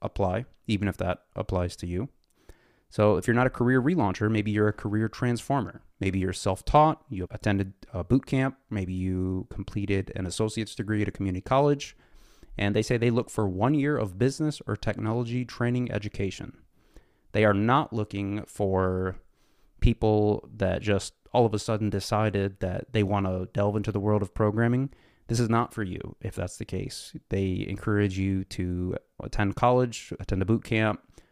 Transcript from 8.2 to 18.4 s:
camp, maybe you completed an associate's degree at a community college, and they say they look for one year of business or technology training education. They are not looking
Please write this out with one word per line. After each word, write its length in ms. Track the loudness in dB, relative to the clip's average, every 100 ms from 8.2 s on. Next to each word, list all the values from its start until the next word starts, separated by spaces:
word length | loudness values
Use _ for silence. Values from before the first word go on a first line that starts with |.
| 2
camp, 300 | 0 0 -4 -8
maybe 240 | -6 -4
you 540 | -2 -2 0 -2 -4 -6
completed 640 | -10 -8 -4 -2 -2 -2 -6
an 120 | -6
associate's 480 | -2 -2 -2 -6 -6
degree 260 | -2 -2
at 60 | -2
a 40 |
community 300 | -2 -4 -4
college, 560 | 0 2 4 2 -4 -16 _ -20 -20 _ -12 -4
and 180 | 0 2
they 60 |
say 160 | 2 2
they 140 | 2
look 180 | 2 0
for 180 | -2 -2
one 260 | 2 2
year 240 | 2 2 0
of 220 | -2 0
business 420 | 0 0 -2 -2 -6
or 80 | -4
technology 720 | -4 -4 -2 -2 -2 -4 -6
training 440 | -2 0 0 -2
education. 680 | -4 -6 -4 -6 -6 -12 -16 _ _ _ -20 -20 _ _
They 140 | 4 4
are 80 |
not 400 | 6 4 4 2
looking 500 | -2 -4 -4 -4 -4